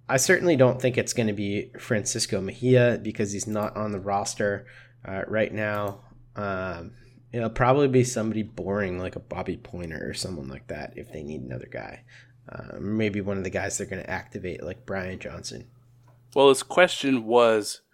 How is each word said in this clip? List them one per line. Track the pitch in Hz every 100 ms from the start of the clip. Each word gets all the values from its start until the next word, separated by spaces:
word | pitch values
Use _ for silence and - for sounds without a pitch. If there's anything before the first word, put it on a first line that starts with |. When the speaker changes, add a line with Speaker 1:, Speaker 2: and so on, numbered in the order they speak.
| -
Speaker 1:
I | 135
certainly | - 185 180 135
don't | 127 120
think | 127 127
it's | -
gonna | - 110
be | 104 101 101 - -
Francisco | - 107 98 110 - 98
Mejia | 95 - 123 123 120 113
because | 104 104 101
he's | 101 110
not | 107 104 104
on | 107
the | 101
roster, | 101 101 101 - 104 101 - - - _
uh, | - 95 -
right | 107 110
now. | 104 107 104 104 98 - - - -
Um, | 101 95 92 85 85 - - - _
it'll | 120 113
probably | 113 123 139 139
be | 127
somebody | 123 117 110 107
boring | 104 - 90 101 95 90
like | 92 -
a |
Bobby | - 90 90 87
Poyner | - 90 85 78 67
or |
someone | - - 85 67
like | 67 -
that | 78 69 -
if | -
they | 78
need | 73 76
another | 64 62 -
guy. | 62 50 - _ - - _ -
Uh, | - - -
maybe | 98 107 107 101
one | 95 98
of |
the | 92
guys | 92 98 -
they're | 98
gonna | 92
activate, | - 92 - 104 92 -
like | 85 - -
Brian | 95 92 92
Johnson. | - 85 - - - _ _ _ _ _ _ 139
Speaker 2:
Well, | 139
his | 135
question | - - 180 - 139 131 110
was | 120 117 110 101 - _